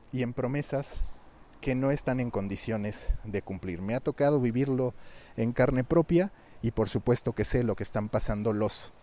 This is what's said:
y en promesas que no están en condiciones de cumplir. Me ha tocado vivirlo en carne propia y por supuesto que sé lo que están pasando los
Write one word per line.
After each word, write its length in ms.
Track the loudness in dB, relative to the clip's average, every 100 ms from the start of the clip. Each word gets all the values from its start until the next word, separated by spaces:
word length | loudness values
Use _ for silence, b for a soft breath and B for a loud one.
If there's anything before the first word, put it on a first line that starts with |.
| -8
y 120 | -4
en 100 | -2
promesas 640 | -2 -2 -2 -2 -4 -4 -2 -2 -4 -14 -20 -20 -8
que 140 | -2
no 160 | 2 2
están 280 | 2 0 0
en 120 | 0
condiciones 840 | -2 -2 -4 -2 -2 -2 -4 0 0
de 180 | 0 -4
cumplir. 400 | -4 -6 -6 -4
Me 120 | -2
ha 60 | -2
tocado 400 | -2 2 4 4
vivirlo 540 | 2 2 0 2 0 -4 B B B -2
en 160 | -2
carne 320 | 4 4 4
propia 480 | 2 2 4 4 2 B B B
y 80 | -2
por 180 | 0 0
supuesto 460 | 0 2 2 2
que 100 | -2
sé 180 | 0 2
lo 140 | 2 0
que 80 |
están 240 | -2 -2 -2
pasando 460 | -2 0 0 0
los 380 | 0 0 -2 -12 -20